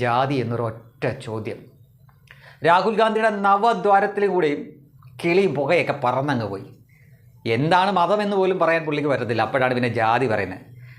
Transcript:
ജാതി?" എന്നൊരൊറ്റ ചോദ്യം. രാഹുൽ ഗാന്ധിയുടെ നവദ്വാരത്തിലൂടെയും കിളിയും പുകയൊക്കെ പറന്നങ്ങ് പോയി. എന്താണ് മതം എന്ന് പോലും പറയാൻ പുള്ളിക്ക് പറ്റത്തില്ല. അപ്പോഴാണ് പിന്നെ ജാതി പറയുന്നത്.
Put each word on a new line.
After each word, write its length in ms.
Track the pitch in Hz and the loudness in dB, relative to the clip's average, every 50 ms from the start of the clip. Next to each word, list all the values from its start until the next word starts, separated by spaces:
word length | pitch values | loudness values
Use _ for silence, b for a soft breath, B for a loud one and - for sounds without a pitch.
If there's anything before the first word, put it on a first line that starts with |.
| 123 | -2
ജാതി?" 320 | 120 117 127 139 143 147 | 0 2 0 0 0 -2
എന്നൊരൊറ്റ 720 | 127 117 110 117 113 120 110 113 - - - _ - - 123 - - | -2 -2 -4 -4 -4 -4 -6 -6 -10 -18 -20 _ -6 -6 -6 -6 -6
ചോദ്യം. 540 | - 117 110 110 101 110 98 - - - _ _ - _ _ _ - - _ _ _ B B B B B B B 135 | -10 -10 -10 -8 -8 -10 -12 -12 -16 -20 _ _ -20 _ _ _ -20 -20 _ _ _ B B B B B B B 2
രാഹുൽ 300 | 160 170 185 180 220 214 | 4 4 4 4 0 2
ഗാന്ധിയുടെ 340 | 208 220 220 214 220 220 220 | 2 2 2 2 2 0 0
നവദ്വാരത്തിലൂടെയും 1300 | 208 202 202 196 196 196 214 233 220 185 175 208 196 196 208 202 - 208 202 196 180 180 165 147 143 - - - - - - - _ - - - - - - | 0 0 2 2 2 4 2 2 0 2 2 4 4 4 2 2 -2 0 0 0 2 2 0 0 -2 -4 -8 -14 -18 -20 -20 -20 _ -20 -20 -20 -16 -6 -2
കിളിയും 320 | 170 175 196 202 180 135 | 2 2 4 2 2 0
പുകയൊക്കെ 400 | 143 139 143 175 160 127 - 135 135 127 | 0 0 2 2 0 2 0 -2 -2 0
പറന്നങ്ങ് 420 | 123 123 131 139 147 135 120 110 | 0 0 0 -2 -2 -2 -2 -4
പോയി. 220 | 98 98 98 117 - - - - b b b b b b b b b b - - 113 113 | -6 -8 -10 -12 -16 -20 -20 -20 b b b b b b b b b b -10 -4 -2 0
എന്താണ് 380 | 120 143 165 180 180 185 202 | 0 2 2 2 2 2 2
മതം 300 | 196 180 175 170 208 208 | 2 0 2 2 0 0
എന്ന് 140 | 208 202 208 | 0 -2 0
പോലും 220 | 190 190 185 185 180 | 0 0 0 2 0
പറയാൻ 240 | 165 160 165 165 151 | 2 2 0 0 -2
പുള്ളിക്ക് 240 | 156 147 147 143 151 | -2 -4 -2 0 -2
പറ്റത്തില്ല. 320 | 131 120 120 107 120 110 | -2 -2 -2 -2 -2 -2
അപ്പോഴാണ് 320 | 110 110 - 135 127 127 127 | -2 0 0 0 0 0 0
പിന്നെ 160 | 120 123 120 | 0 -2 -2
ജാതി 380 | 107 113 110 110 117 123 135 | 0 0 0 2 2 2 0
പറയുന്നത്. 340 | 117 107 101 98 92 95 - - - - B B B B | 0 -2 -2 -4 -6 -8 -14 -16 -20 -20 B B B B